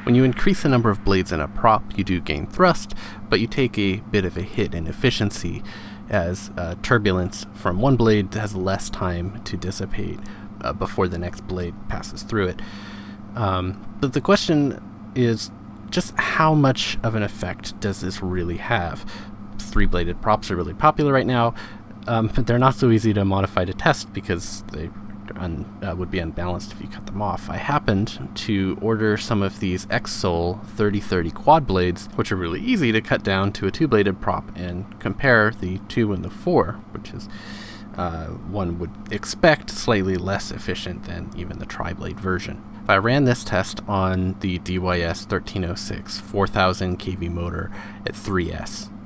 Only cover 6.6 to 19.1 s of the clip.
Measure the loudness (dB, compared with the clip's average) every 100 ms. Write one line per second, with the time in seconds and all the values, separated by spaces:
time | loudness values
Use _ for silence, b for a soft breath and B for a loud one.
6.6 | -6 -6 2 2 4 2 0 -4 -10 -4
7.6 | 0 2 4 6 6 4 2 -4 -4 -2
8.6 | -2 -2 -4 -2 -2 -2 -4 -6 -8 -4
9.6 | -4 -4 -4 -2 -2 -6 B B B -6
10.6 | -6 -2 -2 0 0 0 -4 -6 -6 -4
11.6 | -4 -6 -6 -6 -6 -10 -2 0 0 -2
12.6 | B B B B B B -10 -2 0 0
13.6 | -2 -6 -10 -4 -2 0 4 2 4 4
14.6 | 4 -2 -12 -16 -6 2 2 2 -4 -12
15.6 | -16 -14 -4 -2 0 -2 0 4 6 8
16.6 | 6 4 0 0 0 0 -2 -2 -6 -4
17.6 | -8 -4 -4 -2 -4 -4 -2 0 -2 -4
18.6 | 0 0 0 -6 -8